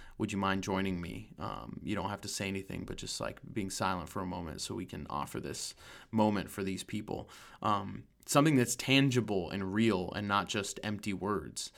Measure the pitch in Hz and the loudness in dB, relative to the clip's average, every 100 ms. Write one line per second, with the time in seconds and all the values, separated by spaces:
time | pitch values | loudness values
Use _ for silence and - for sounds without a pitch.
0 | - - 107 98 98 95 104 95 95 90 | -12 -4 -2 2 2 2 0 0 0 -2
1 | 85 107 110 - 101 50 57 - 80 101 | -6 -10 -12 -10 -8 -8 -10 -8 -4 -2
2 | 95 101 101 - 98 95 - 87 95 - | -2 -4 -6 -4 -2 -4 -4 -8 -6 -8
3 | - - - - - - 98 - 98 92 | -6 -4 -4 -6 -8 -4 -4 0 0 0
4 | 76 104 92 90 85 - - 98 95 - | -4 -4 -4 -4 -6 -6 -6 -6 -6 -8
5 | 69 71 - - 71 - - - - - | -6 -4 -4 -4 -6 -6 -8 -10 -18 -18
6 | - 110 107 104 - - 95 92 - 107 | -2 4 4 4 -2 -4 -4 -4 -6 -6
7 | 107 107 110 - - - 107 101 98 101 | -4 -6 -8 -16 -20 -4 0 0 -2 -10
8 | - _ - 147 156 139 120 - - 135 | -14 _ 4 6 8 6 4 2 4 6
9 | 139 123 104 101 80 98 95 104 113 95 | 6 4 2 0 0 -2 0 4 6 4
10 | 90 - 104 101 92 107 98 - 107 104 | 2 -2 2 2 2 -2 -2 -4 -4 -4
11 | 107 92 95 101 60 - - | -4 -2 0 -2 -2 -8 -10